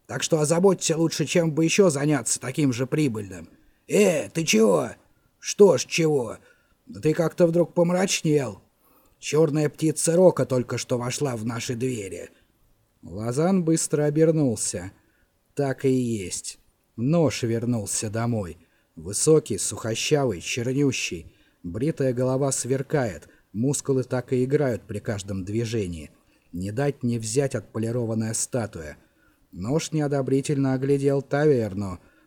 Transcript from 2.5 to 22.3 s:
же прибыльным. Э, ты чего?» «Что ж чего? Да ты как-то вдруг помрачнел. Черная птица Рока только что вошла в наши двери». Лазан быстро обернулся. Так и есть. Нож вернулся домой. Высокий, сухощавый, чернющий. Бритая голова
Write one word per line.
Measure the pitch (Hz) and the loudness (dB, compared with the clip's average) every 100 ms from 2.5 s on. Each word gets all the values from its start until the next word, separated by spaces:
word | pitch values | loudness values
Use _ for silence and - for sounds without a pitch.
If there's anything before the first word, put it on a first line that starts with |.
| 131 143 | 0 0
же | 113 131 | 0 -2
прибыльным. | 156 147 107 98 90 82 _ _ _ - | 0 0 0 -8 -12 -18 _ _ _ -2
Э, | 160 202 156 - | 4 4 2 -2
ты | - | -4
чего?» | 160 214 220 170 120 - _ _ _ _ | 2 4 4 2 0 -8 _ _ _ _
«Что | - - 202 131 | -2 6 8 6
ж | - | 2
чего? | - 160 147 113 - _ _ _ _ | 0 2 2 -2 -10 _ _ _ _
Да | - 107 | -20 -4
ты | 147 | 0
как-то | 156 160 - 175 | 2 0 4 4
вдруг | 165 165 | 4 2
помрачнел. | - 175 180 190 - 165 147 123 98 _ _ _ _ _ _ | 2 2 2 0 0 2 2 0 -10 _ _ _ _ _ _
Черная | - 147 160 147 147 | -2 2 2 2 0
птица | - 156 147 - | 0 -2 0 2
Рока | 165 185 151 | 6 6 6
только | 131 127 120 120 | 0 -2 -2 -4
что | - 123 | -4 -4
вошла | 120 - 143 120 | -4 -4 -4 -4
в | 110 | -6
наши | 117 113 | -6 -6
двери». | 120 131 120 95 90 87 _ _ _ _ _ _ _ | -4 -4 -6 -8 -10 -14 _ _ _ _ _ _ _
Лазан | - 90 113 123 170 190 | -14 -8 -4 0 2 2
быстро | 160 165 - 147 | 2 0 0 0
обернулся. | 147 147 160 156 139 110 - 98 92 - _ _ _ _ _ | 2 4 4 4 2 0 -4 -6 -10 -14 _ _ _ _ _
Так | - 139 131 135 | -4 -4 0 2
и | |
есть. | 131 123 110 90 - - - _ _ _ - | 2 0 -2 -6 -10 -10 -16 _ _ _ -4
Нож | 123 170 151 - | 0 2 2 0
вернулся | 117 113 117 120 95 - 110 | -2 -2 -2 -2 -2 -6 -4
домой. | 110 117 113 92 82 _ _ _ - | -2 -2 -2 -4 -10 _ _ _ -16
Высокий, | 80 98 - 156 - 98 | -8 -2 4 4 4 -4
сухощавый, | - 104 - 92 - 147 135 87 | -6 -6 -6 -4 0 0 0 -2
чернющий. | - - 120 131 143 123 - 87 82 _ _ _ | -6 -4 -2 0 0 0 -6 -8 -14 _ _ _
Бритая | 87 85 143 - 135 | -10 -4 -4 -2 -2
голова | 123 127 | 0 0